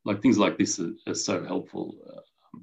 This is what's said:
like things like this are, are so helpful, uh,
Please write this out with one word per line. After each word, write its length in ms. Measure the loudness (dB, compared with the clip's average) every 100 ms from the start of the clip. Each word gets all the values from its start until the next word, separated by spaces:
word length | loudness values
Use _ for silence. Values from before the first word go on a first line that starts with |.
| -4
like 160 | 2
things 160 | 4 6
like 180 | 4 4
this 240 | 0 0
are, 120 | -6 -6 -8
are 80 |
so 300 | -6 -2 -4
helpful, 520 | -2 -6 -6 -10 -10 -12 -18
uh, 120 | -20 -20 _ _ -20